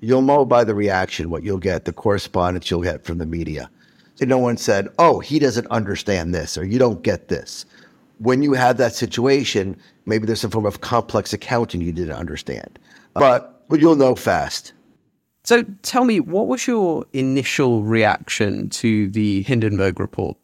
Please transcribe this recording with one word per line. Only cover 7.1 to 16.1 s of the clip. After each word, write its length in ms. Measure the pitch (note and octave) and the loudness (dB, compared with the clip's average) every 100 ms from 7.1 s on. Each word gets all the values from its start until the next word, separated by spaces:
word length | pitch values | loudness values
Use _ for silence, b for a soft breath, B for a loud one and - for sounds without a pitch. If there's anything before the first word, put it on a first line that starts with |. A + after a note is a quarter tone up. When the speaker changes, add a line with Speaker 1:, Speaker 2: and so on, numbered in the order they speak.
| F#2 - | -4 -4
Speaker 1:
this." 360 | E2 - - - b b b b _ | -6 -6 -16 -18 b b b b _
When 240 | A2 B2+ | 0 2
you 120 | D3 | 2
have 220 | C3 B2+ B2 | 4 2 4
that 180 | A#2+ - | 0 0
situation, 800 | A#2+ - B2+ C#3 B2 G#2+ G2 F2+ b b - | -4 0 2 2 2 -2 -4 -8 b b -2
maybe 200 | A2 G#2+ | -2 0
there's 140 | A2 | -2
some 100 | A2 | -2
form 160 | A2 G#2 | -2 -2
of 140 | - | -4
complex 520 | - A#2 A2 A2 - | -2 -2 0 -4 -2
accounting 500 | G#2 - A#2+ A#2 F2+ | -8 -4 -2 -2 -4
you 100 | E2+ | -6
didn't 240 | E2+ E2 D2 | -6 -8 -8
understand. 640 | F2 D#2 - A#1 G1+ - b b b | -10 -10 -10 -12 -14 -20 b b b
But, 540 | - C#3 B2 - _ _ | 2 4 4 0 _ _
but 100 | D#3 | 4
you'll 160 | E3 | 6
know 220 | D3+ C3 A#2+ | 6 4 2
fast. 560 | - E2+ C#2+ - - _ _ _ _ _ _ _ | 0 0 -2 -8 -12 _ _ _ _ _ _ _
Speaker 2:
So 180 | - A#3 A#3 - | 0 0 0 -10
tell 220 | - B3+ | -4 0
me, 140 | B3 | 2